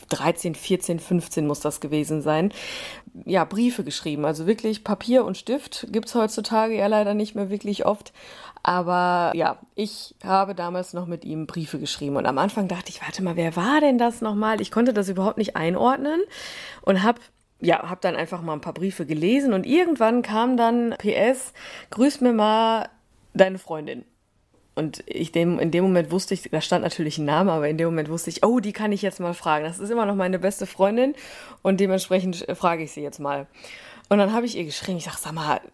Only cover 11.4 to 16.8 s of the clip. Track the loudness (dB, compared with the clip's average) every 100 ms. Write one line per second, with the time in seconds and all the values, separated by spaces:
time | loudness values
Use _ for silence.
11.4 | -6 -8 -6 -6 -6 -6 -2 0 0 2
12.4 | 0 0 -2 -4 -8 -12 -10 -4 -2 0
13.4 | -2 0 2 4 6 6 2 0 -2 0
14.4 | 0 0 0 2 2 2 0 0 0 0
15.4 | -2 -2 0 2 2 2 0 -2 -2 -6
16.4 | -14 -14 -16 -4